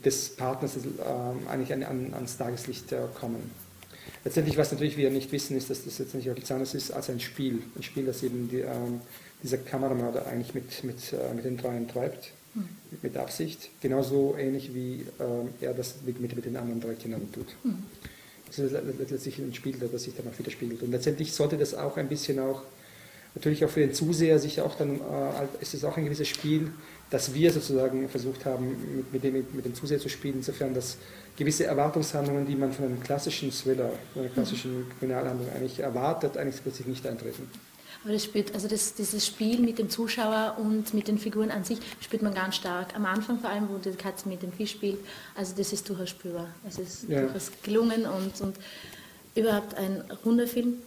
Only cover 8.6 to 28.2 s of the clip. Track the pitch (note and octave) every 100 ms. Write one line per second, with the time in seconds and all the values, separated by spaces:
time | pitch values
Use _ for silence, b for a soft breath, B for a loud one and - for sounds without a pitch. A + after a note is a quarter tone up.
8.6 | - B2 A#2+ A#2+ - B B - C3 C3
9.6 | - C3+ C3+ B2 A#2+ A#2+ - B2 B2 C3
10.6 | B2 - B2+ A#2+ - C#3 B2+ A#2 B2+ B2
11.6 | B2 A#2+ A#2 B2 C#3 - - - - A3
12.6 | F3 F3 - D#3 - C3+ - - D#3+ -
13.6 | - - C3+ C3 B2+ C#3 C#3 C#3+ C3+ C3+
14.6 | C3 B2+ B2+ B2+ - - B2+ A#2+ B2 A#2+
15.6 | C3 B2 B2 - C3 A#2+ A#2+ A#2+ A#2 B2+
16.6 | A#2+ A#2 A2+ A2+ A#2 A2 - - - -
17.6 | B3 F3+ G3+ - B B B B - -
18.6 | C3+ C#3 C#3+ C3 C3 C3+ - C#3 C3+ A#2+
19.6 | C#3 B2+ A#2+ A#2+ B2+ - A#2+ - - -
20.6 | A#2+ A#2 B2 B2 D3+ C#3+ D#3 - D3 D#3
21.6 | D3+ A2+ C#3+ D#3 C#3 C#3+ - C3+ C3 C3+
22.6 | - B B B B B B - D3+ D3+
23.6 | D3+ D#3+ C#3 C3+ D#3+ E3 E3 D3+ D3 D#3
24.6 | D3+ - C#3+ C#3 D3 C#3+ C#3 C#3 C3+ -
25.6 | - C#3+ C#3+ D#3+ D3 D3 D3 - D3+ D#3
26.6 | D#3+ - B B - C3 - C3 E3+ D#3
27.6 | - C3 C3 C3 C3 C3